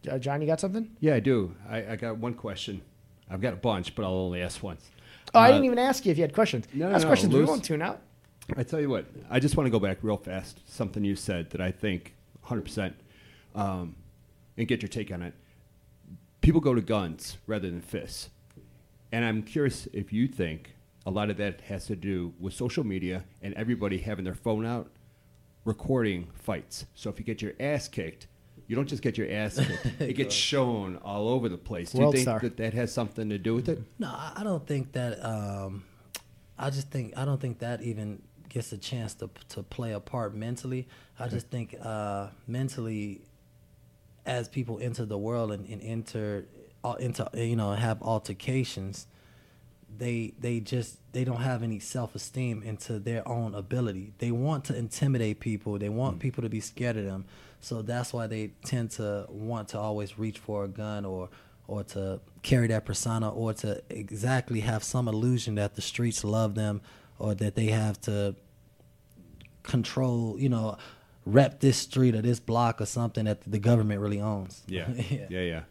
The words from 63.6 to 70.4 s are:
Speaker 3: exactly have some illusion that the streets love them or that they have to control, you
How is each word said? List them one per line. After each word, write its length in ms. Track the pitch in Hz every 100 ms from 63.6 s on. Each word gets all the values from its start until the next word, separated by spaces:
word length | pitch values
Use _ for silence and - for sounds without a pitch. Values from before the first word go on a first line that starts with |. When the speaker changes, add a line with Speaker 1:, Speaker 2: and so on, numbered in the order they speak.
| 110 101 -
Speaker 3:
exactly 720 | - 101 107 120 131 - 113
have 240 | 107 110
some 240 | - 127 120
illusion 460 | 107 123 123 113
that 200 | 104 101 -
the 40 |
streets 400 | - - 120 110
love 300 | 101 110 110
them 280 | 104 107 104 - - - -
or 160 | 107 101
that 180 | 104
they 120 | 107 110
have 300 | 110 107 101
to 320 | - 101 101 98 - - - _ - - _ - - - - -
control, 720 | - 127 110 - 131 120 113
you 100 | -